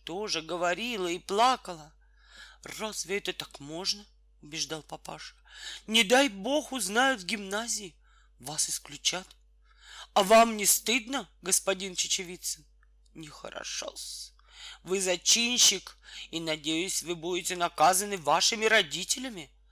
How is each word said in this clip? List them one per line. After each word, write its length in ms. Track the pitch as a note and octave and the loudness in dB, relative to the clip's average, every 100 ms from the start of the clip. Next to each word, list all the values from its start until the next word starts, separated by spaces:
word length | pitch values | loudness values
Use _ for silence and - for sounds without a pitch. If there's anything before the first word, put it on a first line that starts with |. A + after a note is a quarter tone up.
тоже 360 | - F3+ G#3+ D#3+ | -10 -6 -4 -4
говорила 680 | D#3+ F3 F3+ F3+ A#3 A3+ F3 | -4 0 0 0 -4 -2 -2
и 100 | F3 | -4
плакала. 760 | - G3 B3 B3 - E3 D3+ _ _ _ _ - - - - - | -2 4 6 4 -4 -14 -16 _ _ _ _ -20 -20 -20 -16 -8
«Разве 400 | G#3+ - D#3+ G3+ | -8 -8 -4 -4
это 160 | F#3+ | -4
так 260 | F3 - - | -8 -12 -14
можно?» — 460 | C#3+ D#3+ G3 G#3 G#3 _ _ _ | -12 -6 -4 -6 -10 _ _ _
убеждал 400 | D3 D#3 C#3+ D#3 | -12 -8 -6 -8
папаша. 520 | - D#3 - D#3 - _ _ - - - - | -10 -14 -12 -14 -16 _ _ -16 -14 -14 0
«Не 180 | A3 | 2
дай 240 | G3 B3 C#4 | 6 6 4
бог 440 | G3 G#3 D4 - | 0 -2 -2 -2
узнают 480 | C4 F#3 G#3+ C4+ B3 | -6 -2 2 4 2
в 60 | E3+ | -4
гимназии, 680 | G#3+ G3 G#3 A#3 G#3+ F#3+ _ _ _ _ _ | -6 -4 -6 -4 -6 -8 _ _ _ _ _
вас 320 | B2+ D3+ - | -8 -4 -4
исключат. 560 | - - D3 - F3+ F#3 - _ _ _ _ - - - | -4 -10 -6 -4 -4 -10 -20 _ _ _ _ -20 -20 0
А 80 | - | 2
вам 340 | F#3+ A3+ A3+ G#3+ | 8 10 10 6
не 80 | |
стыдно, 640 | G3 - - A#3+ A3 C4+ F#3 _ | 2 2 2 0 0 -6 -6 _
господин 520 | F3 F#3 - F#3 G3 | -2 0 0 -2 -4
Чечевицын?» 680 | F3+ - - F3 F3 - - D3 _ _ _ _ | -4 -2 -2 -4 -8 -8 -10 -14 _ _ _ _
«Нехорошо-с. 1200 | - D3+ - - - - - - - - - - _ _ - - - | -16 -16 -14 -14 -12 -10 -8 -10 -12 -14 -14 -16 _ _ -20 -20 -18
Вы 200 | E3 F#3+ | -4 -2
зачинщик, 960 | F#3 F3+ - A3+ A#3 B3 - F#3+ - - - - - | 0 0 2 2 2 4 4 2 -6 -20 -18 -16 -10
и, 100 | E3 | -6
надеюсь, 600 | D#3+ D#3 D3 D#3+ F#3 - | -4 -4 -2 -2 -2 -4
вы 120 | F3 | -6
будете 420 | E3+ E3 F3+ F3 F3+ | -6 -4 -4 -4 -2
наказаны 600 | E3+ - D#3 F#3 G#3 G3 | -2 6 6 6 0 -4
вашими 480 | C#3+ E3 F#3+ A3+ | 2 2 2 2
родителями. 840 | A3 G#3+ D#3+ D3 F#3 - C4 G3+ C#3+ _ _ | 4 4 2 -6 -4 -6 -6 -10 -16 _ _